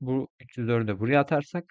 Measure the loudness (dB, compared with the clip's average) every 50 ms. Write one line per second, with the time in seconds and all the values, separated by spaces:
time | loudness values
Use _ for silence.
0 | -4 -2 -2 -2 -2 -4 _ _ -20 -14 -8 -4 -2 0 2 2 2 0 -2 -2
1 | 0 2 4 2 2 2 0 -2 -2 -2 -8 -10 -10 -10